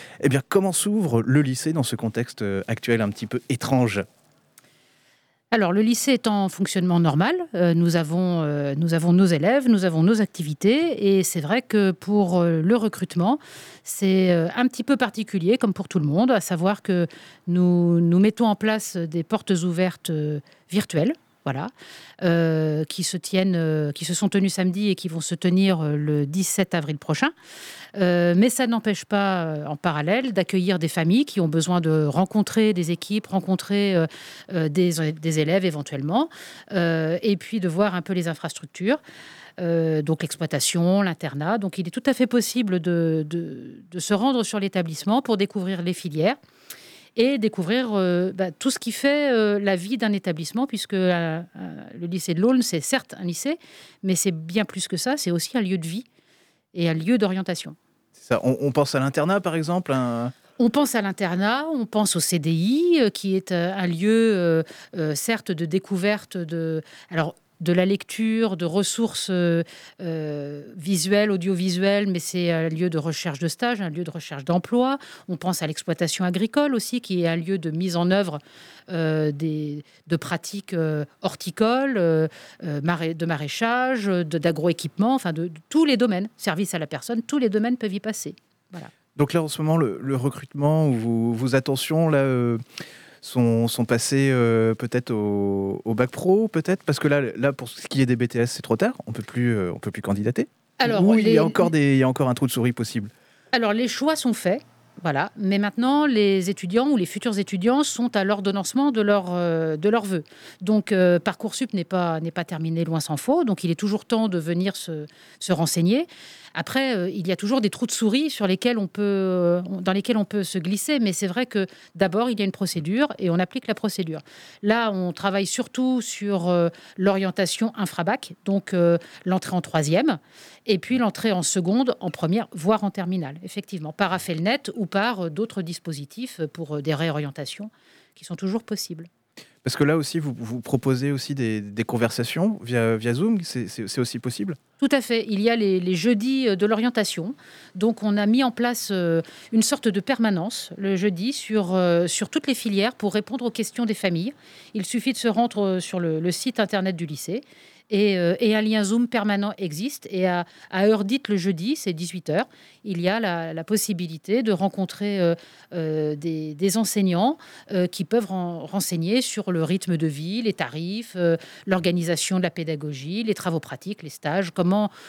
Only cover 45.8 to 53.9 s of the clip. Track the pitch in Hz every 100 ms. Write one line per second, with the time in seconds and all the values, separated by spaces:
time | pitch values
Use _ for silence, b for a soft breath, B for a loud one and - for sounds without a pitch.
45.8 | 175 180 175 151 175 294 B B B B
46.8 | B B B - 247 277 208 202 170 240
47.8 | 247 202 185 175 185 185 185 156 269 -
48.8 | 240 - 277 294 285 233 214 208 202 185
49.8 | 190 240 220 202 185 160 165 226 277 214
50.8 | - 190 185 175 165 160 175 190 180 156
51.8 | - 175 170 180 - 170 226 262 233 165
52.8 | - 269 - - 180 165 277 339 B B
53.8 | B